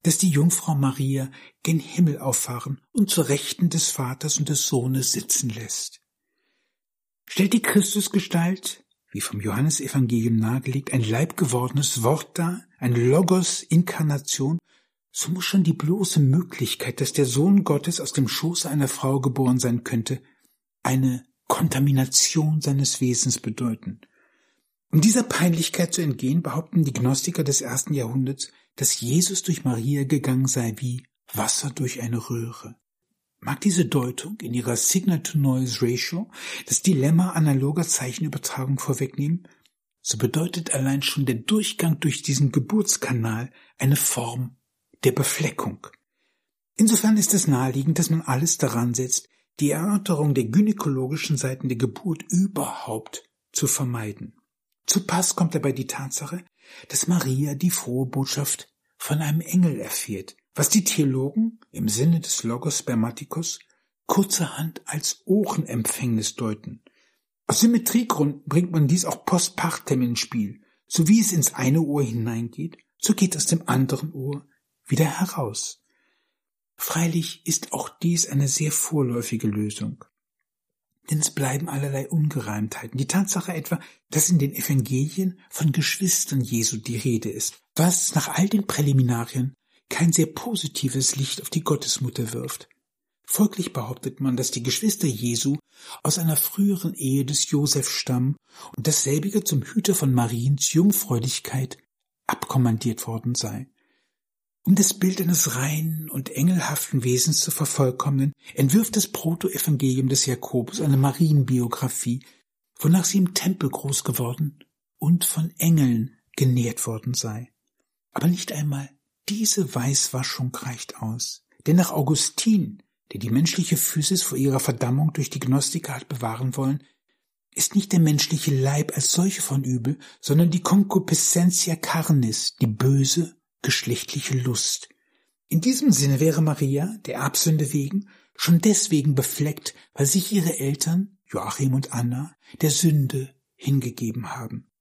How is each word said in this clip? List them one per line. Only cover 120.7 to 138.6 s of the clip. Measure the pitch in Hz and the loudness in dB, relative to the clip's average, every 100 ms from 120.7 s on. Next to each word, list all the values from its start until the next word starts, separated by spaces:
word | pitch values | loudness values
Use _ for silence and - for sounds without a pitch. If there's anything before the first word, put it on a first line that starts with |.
| 117 - - | -10 -12 -8
aus. | 110 117 - - _ _ - | -8 -6 -8 -10 _ _ 4
Denn | 170 | 4
nach | 175 | 4
Augustin, | 156 139 151 - - 226 214 135 - _ _ _ | 0 0 0 0 0 2 2 2 -8 _ _ _
der | 95 | -10
die | 110 | 0
menschliche | 120 160 - 165 165 | 2 2 0 0 0
Physis | - 160 147 185 | 0 0 0 0
vor | - 131 | 0 0
ihrer | 139 131 | 0 2
Verdammung | - 120 120 131 151 | 0 -2 0 2 2
durch | 147 139 | 0 -4
die | 139 | -4
Gnostiker | 127 135 - 165 - | 2 2 2 -4 -8
hat | 127 - | -12 -8
bewahren | 123 117 110 131 131 | -6 -6 -4 -4 -2
wollen, | 135 139 _ _ _ _ _ _ _ | -2 -2 _ _ _ _ _ _ _
ist | - - 202 | -4 0 0
nicht | - | 2
der | 175 | 4
menschliche | 156 147 - 156 - | 4 4 0 -2 0
Leib | 135 135 147 147 - | 0 2 0 -2 -2
als | 135 | 0
solche | 170 190 - | 2 0 0
von | - 139 | -4 -2
übel, | 127 127 117 156 - - | 0 -2 -2 -4 -10 -14
sondern | - 147 170 | 0 4 4
die | 175 | 2
Concupiscentia | - 202 196 190 - 156 - 175 175 175 - 160 | 4 4 4 2 2 0 2 4 4 2 -2 -4
carnis, | - 165 160 147 113 113 - _ | -2 -2 2 2 2 -2 -6 _
die | 120 | -2
böse | 107 131 139 135 170 165 _ _ _ - | 2 2 4 2 0 -2 _ _ _ -2
geschlechtliche | - - 120 - 147 - 131 | -2 -2 -6 -4 -8 -4 -2
Lust. | 123 117 - - - _ _ _ _ _ _ | -2 -2 -2 -4 -10 _ _ _ _ _ _
In | 170 | 2
diesem | 240 262 285 | 2 2 4
Sinne | 135 139 131 | 4 4 4
wäre | 160 160 | 4 4
Maria, | 156 143 139 139 180 220 - | 2 2 0 0 -2 -6 -8
der | 120 | -4
Erbsünde | 139 - 160 156 139 | -2 0 2 2 2
wegen, | 147 139 196 - - _ - | -2 -2 -4 -6 -20 _ -6
schon | 160 170 | 4 6